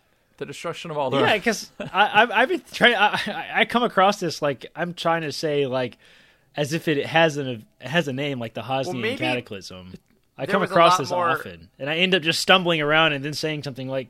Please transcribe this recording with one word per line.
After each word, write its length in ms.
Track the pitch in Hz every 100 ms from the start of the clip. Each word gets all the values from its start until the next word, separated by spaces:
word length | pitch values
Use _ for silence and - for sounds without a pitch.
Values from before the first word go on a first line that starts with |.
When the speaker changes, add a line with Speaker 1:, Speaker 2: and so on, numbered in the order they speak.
| _ _ _ -
Speaker 1:
The 80 | 139
Destruction 440 | - 170 160 175
of 60 | 147
Alderaan. 240 | 131 135 -
Speaker 2:
Yeah, 100 | 214
'cause 300 | 233 208 - -
I, 440 | 151 185 208 208
I've, 80 | 240
I've 180 | 202 262
been 140 | 339 -
trying. 220 | - 226
I, 260 | 208 208 180 -
I, 240 | 156 120 170
I 40 | 233
come 160 | 233
across 360 | 220 - 190 202
this 220 | 170 -
like 240 | 147 127 -
I'm 200 | 143 175
trying 280 | 170 170 165
to 100 | 151
say, 340 | - 160 143 135
like, 320 | 131 127 - _ _ _ _ _ -
as 160 | 143
if 160 | 160 165
it 160 | 139
has 320 | 117 160 165 143
an, 300 | 131 113 - _
it 40 | 123
has 220 | 170 143
a 60 |
name, 240 | 131 147 127
like 140 | 113
the 80 | -
Hosnian 320 | 113 135 131
Speaker 3:
Well, 80 | -
maybe 160 | 220 -
Speaker 2:
Cataclysm. 720 | 320 - 247 - - 92 90 - _ _ _ -
I 100 | 143
Speaker 3:
there 60 |
Speaker 2:
come 80 | 196
Speaker 3:
was 80 | 170
a 20 |
Speaker 2:
across 220 | 185 165
Speaker 3:
lot 40 | 180
Speaker 2:
this 120 | 131
Speaker 3:
more 180 | 180 170
Speaker 2:
often, 380 | 165 101 85 87 -
and 100 | 135
I 100 | 160
end 140 | 185
up 80 | 185
just 160 | 160 -
stumbling 400 | - 190 175 165
around 320 | 147 156 160
and 120 | 139
then 100 | 143
saying 280 | 143 156 151
something 240 | 143 127 131
like, 200 | 135